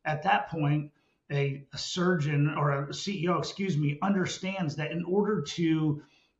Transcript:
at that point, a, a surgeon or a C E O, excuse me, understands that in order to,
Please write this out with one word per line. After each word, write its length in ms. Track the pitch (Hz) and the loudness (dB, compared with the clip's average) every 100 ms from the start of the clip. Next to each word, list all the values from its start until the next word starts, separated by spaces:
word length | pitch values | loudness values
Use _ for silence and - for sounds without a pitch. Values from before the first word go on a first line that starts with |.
| 156 | -4
at 180 | 151 | -2
that 260 | 190 208 - | 2 2 2
point, 420 | 165 147 151 147 _ _ _ - | 0 2 2 -2 _ _ _ -4
a, 340 | 143 139 139 - | -2 0 -4 -10
a 40 | - | -10
surgeon 760 | - 185 175 170 147 143 147 151 | -6 0 2 2 2 2 2 2
or 320 | 143 139 147 | 0 0 -2
a 40 | |
C 300 | - - 160 | -6 -6 -2
E 40 | 175 | 0
O, 100 | 165 | 0
excuse 380 | - - 190 151 | -2 -2 0 2
me, 200 | 143 143 | 0 0
understands 720 | 196 196 151 - 190 190 151 156 | 2 2 0 -4 -6 -4 -4 -4
that 160 | 151 | -4
in 140 | 165 175 | -4 0
order 360 | 196 202 196 | 2 2 0
to, 600 | 143 - 165 160 156 143 - _ _ | -2 0 2 2 2 -2 -6 _ _